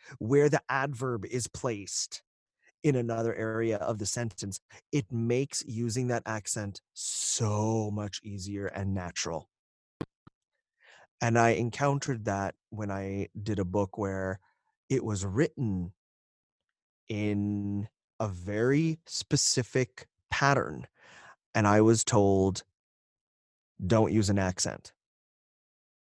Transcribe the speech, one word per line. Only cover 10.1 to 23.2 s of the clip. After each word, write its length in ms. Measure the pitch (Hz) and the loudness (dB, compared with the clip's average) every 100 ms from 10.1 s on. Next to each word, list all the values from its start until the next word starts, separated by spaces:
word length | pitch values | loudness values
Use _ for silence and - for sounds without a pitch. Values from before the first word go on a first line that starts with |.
| _ - _ _ _ _ _ - - - - | _ -20 _ _ _ _ _ -20 -20 -20 -2
And 180 | 117 117 | 2 6
I 120 | 117 | 6
encountered 760 | 92 117 - 143 143 143 120 | 4 0 0 0 0 -2 -4
that 300 | 104 98 95 - _ | -2 -2 -4 -8 _
when 200 | 107 101 | -10 -6
I 380 | 98 98 98 - 95 | -6 -6 -6 -6 -8
did 180 | 104 101 | -4 -2
a 60 | |
book 340 | 90 101 95 - | 0 0 -2 -2
where 420 | 98 95 95 95 _ _ _ _ - | -4 -2 -4 -6 _ _ _ _ -4
it 160 | 135 | -2
was 200 | 110 101 | -2 -4
written 680 | 98 101 165 - 113 92 87 - _ _ _ _ _ _ _ _ _ _ - | -2 0 0 0 -2 -2 -4 -10 _ _ _ _ _ _ _ _ _ _ -8
in 800 | 104 104 104 104 104 101 101 101 _ _ - | -4 0 0 0 -2 -2 -4 -6 _ _ -6
a 100 | 110 | -4
very 720 | 90 90 104 120 143 165 160 - | -4 -6 0 2 4 2 -2 -8
specific 1000 | - - 143 - - 120 131 123 - - _ - | -10 -2 0 2 0 0 0 0 -6 -20 _ -8
pattern, 560 | - 139 135 - 73 - _ - - - - _ | 0 4 4 0 -8 -12 _ -20 -20 -20 -20 _
and 120 | 110 104 | 4 6
I 140 | 104 | 8
was 220 | 110 113 | 8 6
told 600 | - 110 98 98 95 95 - _ _ _ _ _ | 4 4 6 6 4 0 -10 _ _ _ _ _